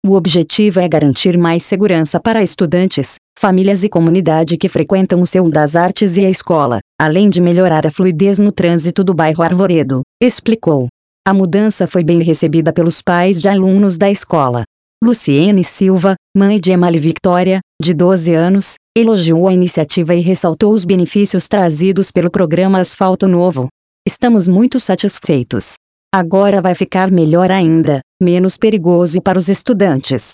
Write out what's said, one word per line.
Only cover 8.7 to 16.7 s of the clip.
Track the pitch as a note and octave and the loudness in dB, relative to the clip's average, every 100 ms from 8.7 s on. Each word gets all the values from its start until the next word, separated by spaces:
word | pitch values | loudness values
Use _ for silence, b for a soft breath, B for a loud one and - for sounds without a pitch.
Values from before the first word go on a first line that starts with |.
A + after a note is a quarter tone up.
| E3+ D#3+ F3 | 0 -2 -2
do | F#3+ | -2
bairro | E3+ D#3+ D#3+ | 0 0 0
Arvoredo, | E3+ F3+ F#3+ E3+ C3 C3 C3+ _ | 0 0 2 0 0 -4 -6 _
explicou. | B3 - - A3+ - D3 B2+ _ _ _ - | -2 0 -2 -2 0 0 -2 _ _ _ -2
A | |
mudança | G3 F#3+ F#3+ A3 - F3+ | 0 2 0 0 -2 -2
foi | F#3 | -2
bem | E3 E3+ | 0 0
recebida | E3 D#3+ E3 D#3+ D#3+ | 2 0 0 0 0
pelos | D#3+ E3 - | 0 -2 -2
pais | - F3 F3+ F#3 | -2 0 0 0
de | F#3+ | 0
alunos | G3 F#3+ F#3+ G3+ E3+ | 0 2 2 2 2
da | G3+ | 0
escola. | G3+ - E3 C3 B2 A2+ _ _ _ | 0 -2 -2 0 -2 -6 _ _ _
Luciene | A3+ B3 - C#3 F3+ G3+ | -2 0 0 2 2 2
Silva, | F3 - F#3+ F#3+ F#3 F#3+ _ | 0 -2 0 2 0 -2 _
mãe | G3 G3 G#3 | 0 2 2
de | F3 | 0